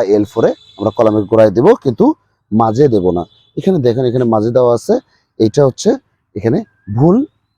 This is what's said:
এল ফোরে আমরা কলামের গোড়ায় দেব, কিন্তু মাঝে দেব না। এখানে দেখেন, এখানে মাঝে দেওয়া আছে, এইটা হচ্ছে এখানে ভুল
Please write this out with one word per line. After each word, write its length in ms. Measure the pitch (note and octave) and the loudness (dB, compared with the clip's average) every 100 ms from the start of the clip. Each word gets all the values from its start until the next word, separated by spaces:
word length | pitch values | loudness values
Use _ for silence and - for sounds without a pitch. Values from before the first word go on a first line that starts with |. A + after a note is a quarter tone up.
| G2+ | 2
এল 100 | G#2 | 0
ফোরে 260 | G#2 - D3+ - - - | -2 -2 -2 -2 -12 -6
আমরা 140 | G2+ - | -6 0
কলামের 280 | A2 G#2+ | 0 0
গোড়ায় 280 | G2 A2+ A2 F#2+ | 0 2 2 4
দেব, 100 | D3+ A#3+ | 2 2
কিন্তু 200 | C3+ A2+ B3 D#4 _ _ - | 0 0 0 0 _ _ -6
মাঝে 320 | G#2+ A2+ A2 D3 | -2 0 2 2
দেব 180 | A2 F2+ | 2 0
না। 120 | F2 D#2+ _ _ - | -2 -6 _ _ -6
এখানে 220 | F3 F#3 | -2 0
দেখেন, 260 | A#2+ A#2 | 0 0
এখানে 200 | B2+ B2 | -2 -2
মাঝে 260 | A#2+ A2 G#2+ A#2+ | 0 0 0 0
দেওয়া 160 | B2 | 0
আছে, 200 | A#2+ - A#3+ - _ _ - | 0 -2 -4 -6 _ _ -4
এইটা 200 | A2 - C3+ | -2 0 -2
হচ্ছে 240 | - G3 C4+ _ _ _ G#2 | 0 -4 -4 _ _ _ -6
এখানে 220 | A2+ D#3 A3 _ - | -4 -4 -6 _ -10
ভুল 220 | G#2 D#3 G#3 D4 _ _ | 0 2 2 -2 _ _